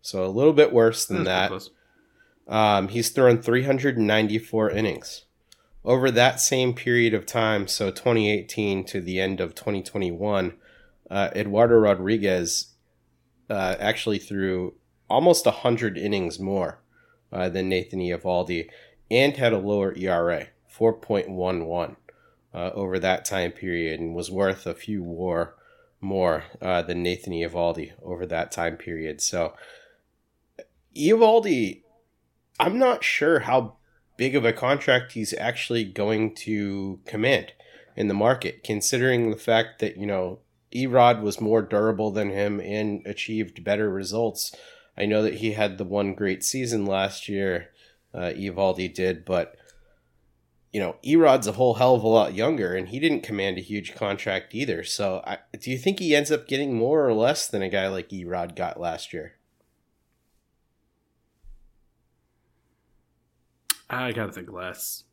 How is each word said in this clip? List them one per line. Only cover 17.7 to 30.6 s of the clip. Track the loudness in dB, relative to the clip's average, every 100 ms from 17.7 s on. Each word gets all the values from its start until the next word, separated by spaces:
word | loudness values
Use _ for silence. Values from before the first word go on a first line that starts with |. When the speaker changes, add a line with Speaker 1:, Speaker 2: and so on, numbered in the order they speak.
| -2 -2 -4
Speaker 1:
Eovaldi | -4 -4 -2 -2 -2 -4 -6 -16 -20 _ _
and | 4 4 4
had | 2
a | 2
lower | 0 0 0 -2
E | 0
R | 2 2
A, | -2 -6 _ _
four | 0 0
point | 0 -2 -2 -2
one | -4 -2 -2 -4
one, | -4 -4 -8 -20 _ _ _ _
uh, | -8 -8
over | -6 -4 -2
that | 0 -2 -2
time | -4 -4
period | -6 -6 -4 -4 -4
and | -6 -8
was | -6
worth | 0 0 0 -8
a |
few | -10 -8 -8
war | -6 -6 -4 -2 -4 -8 _ _ _ _
more, | -4 0 0 0 -6 -10
uh, | -2 -2
than | -2 -2
Nathan | -2 -4 -6
Eovaldi | -6 -4 -2 -2 -2 -10 -14
over | -12 -10 -6
that | -4 -6
time | -4 -6 -6
period. | -10 -8 -8 -6
So | -4 -2 -4 -6 -20 -20 _ _ _ _ _ _ _ -20